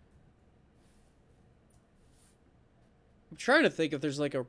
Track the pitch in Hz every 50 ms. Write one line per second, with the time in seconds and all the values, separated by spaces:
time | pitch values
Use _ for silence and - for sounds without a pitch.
0 | - _ - - - - - _ _ - - _ _ _ _ - _ - _ -
1 | - _ _ _ _ _ - _ - - - _ _ _ _ - _ _ _ _
2 | - - - - - - - _ _ - - - - _ _ - - - _ -
3 | _ - - - - - 160 - - - 262 320 285 185 139 - 160 147 156 135
4 | 131 151 135 147 147 143 143 135 123